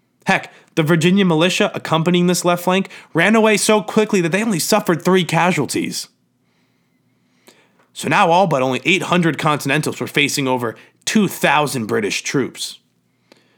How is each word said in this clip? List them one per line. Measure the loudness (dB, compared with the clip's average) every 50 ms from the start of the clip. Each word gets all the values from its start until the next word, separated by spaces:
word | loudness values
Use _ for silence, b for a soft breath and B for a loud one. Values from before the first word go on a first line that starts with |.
| _ _ _ _ -2
Heck, | -2 -2 -2 -4 b b b b b _
the | -2
Virginia | 0 2 2 2 4 4 4 4 4
militia | 4 2 2 2 2 2 0 0 -2 -2
accompanying | -6 -4 -2 -2 0 2 2 2 2 2
this | 2 0 0 0
left | 0 0 0 0
flank | 0 0 0 -2 B B B B B 0
ran | 2 2 4 4
away | 4 4 4 2
so | 2 2 2 2 2
quickly | 0 0 0 0 0 2 0 0
that | 0 0
they | -2 -2
only | -2 -2 -2 -2
suffered | -2 0 0 0 0 0 -2 0
three | 0 2 2 2 2
casualties. | 0 0 0 2 2 0 -2 -4 -4 -4 -6 -6 -6 -8 -10 -12 -14 _ _ _ _ _ _ _ _ _ _ _ _ _ _ _ _ _ _ _ _ _ _ b b b b b b b b b b b b b b
So | _ -8 -4 0
now | 2 2 4 4
all | 4 2 2
but | 2 2 0
only | 0 0 -2 -2 0
eight | 0 0 0
hundred | 0 0 0 2 2 0 0 0
Continentals | -2 -2 -2 -2 -2 -2 -2 -2 -2 -4 -6 -8
were | -8
facing | -4 -2 -2 -2 0 -2 -2 -2
over | -2 -2 -2 -4 -6 -8 B B B B B _
two | -2 0 0 0 0
thousand | 0 -2 0 0 2 0 0 -2 -4 -6 -4
British | -4 -4 -4 -2 -4 -6 -6
troops. | -6 -4 -2 -2 -2 -4 -6 -10 -12 -12 -12 -16 _ _ _ _ _ _ b b b b b b b b b